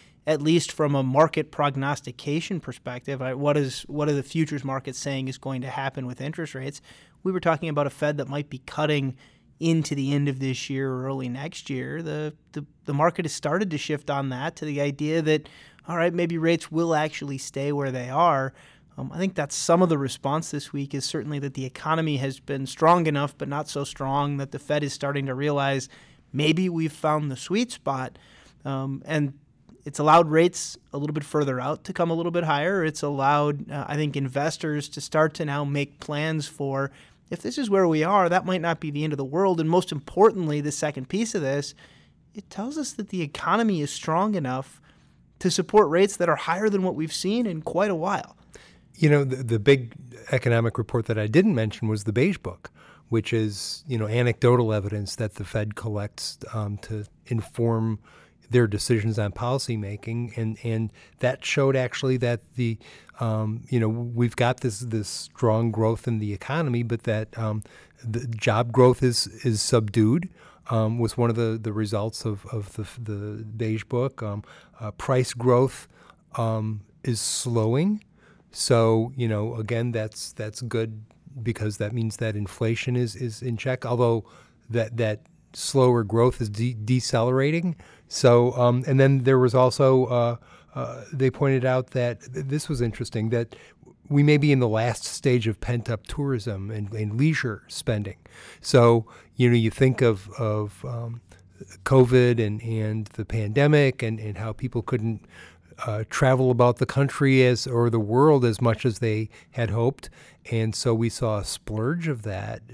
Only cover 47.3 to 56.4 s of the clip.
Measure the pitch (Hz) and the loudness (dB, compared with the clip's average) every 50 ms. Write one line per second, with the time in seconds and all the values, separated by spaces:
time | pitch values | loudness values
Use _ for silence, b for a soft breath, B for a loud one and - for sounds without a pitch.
47.3 | 214 240 240 208 170 156 151 - - 165 202 208 185 160 160 196 202 151 - - | 0 0 -2 -2 -4 -6 -6 -4 -2 0 0 0 0 -2 -2 -2 -4 -4 -6 -8
48.3 | - _ _ B B B B B B B B B B - 156 147 147 143 143 131 | -16 _ _ B B B B B B B B B B 2 4 6 6 6 4 2
49.3 | 131 131 131 113 117 110 104 143 139 135 123 113 - - - 120 - - - - | -2 -4 -2 -2 -2 2 6 6 6 6 4 -4 -14 -18 -20 -20 -20 -16 -6 -2
50.3 | - 127 - 127 117 117 117 117 - - 113 - - 120 110 - 113 110 107 107 | -2 0 2 2 2 2 2 0 -2 -4 -4 -2 -2 -2 0 0 -2 -2 0 2
51.3 | 110 165 196 220 170 117 110 107 - - - 107 110 107 101 110 104 120 143 196 | 4 4 4 4 4 2 0 -2 -2 -4 -2 -2 -2 -2 -2 -2 0 2 2 2
52.3 | 185 - - 92 87 - - - _ B B B B B B B 117 113 107 - | 0 -2 -6 -12 -12 -12 -16 -20 _ B B B B B B B -2 -2 0 0
53.3 | 120 113 110 107 101 95 - - - - - 151 127 110 107 104 113 120 123 123 | 0 0 0 -2 -4 -6 -8 -10 -10 -10 -8 -6 -4 -4 -2 -2 0 0 2 2
54.3 | 110 - - 120 123 123 120 110 110 107 95 98 107 104 101 - - - 113 104 | 0 2 4 4 4 4 4 2 0 -2 -2 -4 -6 -6 -6 -6 -6 -6 -6 -6
55.3 | - - 101 - - 110 107 110 104 - - 113 104 104 101 101 - - - - | -6 -8 -10 -6 -4 -4 -4 -4 -6 -8 -8 -6 -6 -6 -6 -8 -10 -10 -10 -10
56.3 | - - | -10 -12